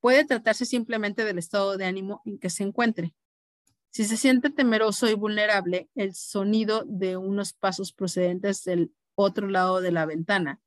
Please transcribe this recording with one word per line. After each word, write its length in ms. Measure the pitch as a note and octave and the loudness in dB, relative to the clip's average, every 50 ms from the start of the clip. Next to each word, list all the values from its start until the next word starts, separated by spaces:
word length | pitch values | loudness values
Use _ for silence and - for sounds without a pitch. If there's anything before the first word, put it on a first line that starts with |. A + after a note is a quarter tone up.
Puede 240 | - A#3+ B3+ C#4 D4+ | 6 6 6 6 6
tratarse 420 | D4+ C4+ A3 A3 A3+ G#3+ - B3+ | 4 0 0 2 0 2 2 0
simplemente 580 | A#3 - B3 A3+ - A#3 A3 G#3 G3+ G3+ - A3+ | -2 -2 -2 -2 -2 -2 -2 -2 -2 -2 -2 -2
del 140 | G#3+ G3 F3 | -2 -2 -4
estado 380 | E3 - - G3+ G3 G3 G3 | -6 -2 -2 0 0 0 -2
de 80 | F#3+ F#3+ | -2 -2
ánimo 360 | F#3 F#3 F#3+ F#3+ F#3+ G3+ - _ | -4 -4 -4 -6 -8 -10 -10 _
en 140 | G#3+ G3+ G3 | -12 -12 -6
que 120 | - F#3 | -6 -6
se 120 | E3+ - G3+ | -4 -2 -4
encuentre. 520 | G3 G#3+ - A#3+ A#3 A3 - E3+ E3+ _ _ _ _ _ _ _ _ _ _ _ _ _ _ _ _ | -4 0 0 0 0 0 -2 -4 -6 _ _ _ _ _ _ _ _ _ _ _ _ _ _ _ _
Si 140 | _ - A3 | _ -4 -2
se 120 | G#3 A3+ | -2 -2
siente 340 | A3+ - C4+ C4 B3 - D4 | 2 4 6 4 6 4 2
temeroso 580 | D4 - C#4 A#3+ A3 G#3+ A3 A3 G#3 - - A3+ | 0 2 2 4 4 4 4 2 2 2 2 2
y 60 | G#3+ | 2
vulnerable, 720 | G#3 G#3 G#3+ G#3 G#3 G#3 G#3 G#3+ G3+ F#3 F3 F3+ F#3 - _ _ | 2 0 -2 0 0 2 2 2 2 2 0 -2 -2 -4 _ _
el 200 | - G3+ G3 F3+ | -4 -4 -4 -4
sonido 720 | - - - - G#3 G3 G3+ G#3+ A3 A3 G#3 G#3+ A3 - | -8 -14 -6 -4 -2 0 2 2 2 2 2 0 -2 -2
de 300 | - G#3+ F#3 F#3+ F#3 F#3 | -4 -6 -4 -2 -2 -2
unos 360 | F#3 F#3+ F#3+ G3 G3+ G3+ F#3+ - | -4 -4 -4 -2 -2 -4 -6 -8
pasos 400 | _ - G3 F#3 - G3 F3+ _ | _ -2 -2 -2 -2 -8 -8 _
procedentes 720 | _ F#3+ F3+ - F#3 F3+ F3+ F3+ F#3 G3 G3+ G3 - - | _ -6 -4 0 0 0 0 0 -2 -2 -2 -4 -2 -2
del 280 | F#3 F3+ F3 E3+ - _ _ _ _ _ | -2 0 0 0 -2 _ _ _ _ _
otro 320 | - G3+ G3 F#3+ - G#3 | 0 0 0 0 -2 -4
lado 340 | G3 G3 F#3 F#3 F#3 F#3 F#3 | -2 0 0 2 2 0 0
de 120 | F#3 F3+ E3+ | 0 0 0
la 120 | E3+ D#3+ | 0 -2
ventana 560 | D#3 D#3 D#3+ E3 - G3+ G3 F3 C#3+ C#3+ - _ | -2 -4 -6 -2 0 0 0 0 -2 -6 -10 _